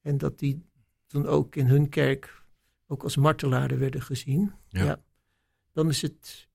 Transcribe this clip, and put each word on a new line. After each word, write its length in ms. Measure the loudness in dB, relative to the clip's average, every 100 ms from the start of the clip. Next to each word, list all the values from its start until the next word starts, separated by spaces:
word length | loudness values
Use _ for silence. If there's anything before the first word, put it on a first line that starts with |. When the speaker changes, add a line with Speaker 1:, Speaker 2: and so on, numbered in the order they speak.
Speaker 1:
En 160 | -2 -2
dat 220 | -2 -2
die 260 | -4 -4 -10 _ _ _ _
toen 180 | -4 2
ook 300 | 0 0 0
in 120 | 4
hun 220 | 6 4
kerk 520 | 2 0 0 -6 -20 -20 _ _ _ _
ook 160 | -8
als 120 | -4 2
martelaren 640 | 2 2 0 0 0 -2
werden 220 | -2 -4
gezien. 500 | -8 -8 -2 -2 -2 -6 _
Speaker 2:
Ja. 160 | -2
Speaker 1:
Ja. 180 | 0 -2 _ _ _ _ _ _ _
Dan 180 | -2 0
is 120 | 0
het 460 | -4 -10 -20 -20 _